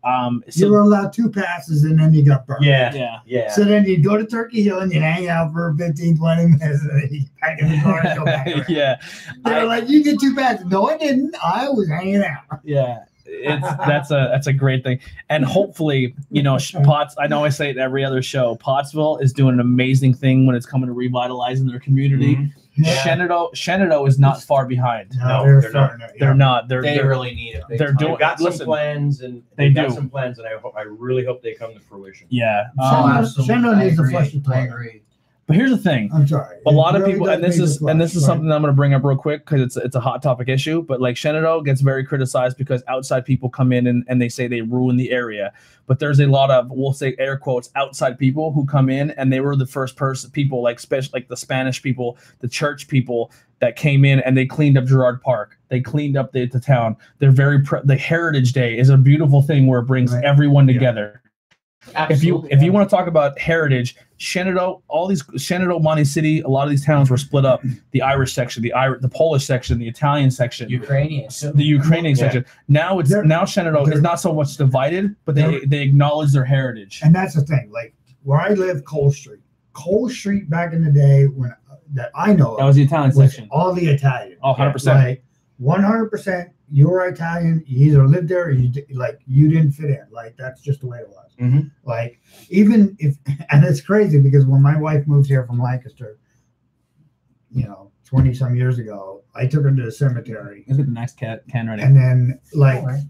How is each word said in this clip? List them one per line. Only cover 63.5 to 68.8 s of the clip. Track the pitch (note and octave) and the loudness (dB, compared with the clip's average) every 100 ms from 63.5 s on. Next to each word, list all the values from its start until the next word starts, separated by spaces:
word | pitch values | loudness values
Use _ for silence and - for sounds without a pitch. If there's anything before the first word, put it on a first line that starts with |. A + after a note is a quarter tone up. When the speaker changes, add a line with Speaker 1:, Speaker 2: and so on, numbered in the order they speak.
| E3 D3+ B2+ A#2+ - _ _ | 0 2 0 -2 -10 _ _
Speaker 1:
Shenandoah, | - F3+ F#3 F#3 F#3 F#3 _ | -8 -4 -2 -2 -2 -6 _
all | D#3 F#3 | -4 -2
these | F#3 C3+ - | -4 -4 -12
Shenandoah, | - F3+ F3+ F3 | -6 -2 -2 0
Monte | D#3 D#3 | 0 2
City, | C#3+ E3 D#3 D#3 | 0 0 0 0
a | C3 | 0
lot | C3+ | -2
of | C#3+ | 0
these | C#3+ | -2
towns | D3 D3+ C3+ | 2 2 2
were | B2 | 0
split | - C#3+ | 0 0
up. | C3 A#2+ C3 B2 _ | 2 0 -2 -8 _
The | C3 | -2
Irish | C3 C#3 B2+ | 0 0 -2
section, | - B2 - | -4 -6 -6
the | A#2 | -4
Ir-, | A#2+ | -2